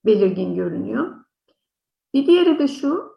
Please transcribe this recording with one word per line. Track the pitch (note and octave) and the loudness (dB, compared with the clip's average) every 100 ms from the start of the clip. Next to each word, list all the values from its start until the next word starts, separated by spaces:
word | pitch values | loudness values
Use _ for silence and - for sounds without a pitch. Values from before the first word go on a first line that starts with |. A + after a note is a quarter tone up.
| A3 | 2
belirgin | G3+ F#3+ F3+ D3+ F2+ | 2 2 0 -6 -4
görünüyor. | F2+ - G2 A#2 E3+ - _ _ _ _ _ _ _ _ _ | -6 -6 -6 -6 -6 -10 _ _ _ _ _ _ _ _ _
Bir | C4+ C#4 | -2 4
diğeri | F4 E4+ D4 | 4 4 2
de | C#4+ | -2
şu | - C#4 F4 - | -2 -4 -4 -8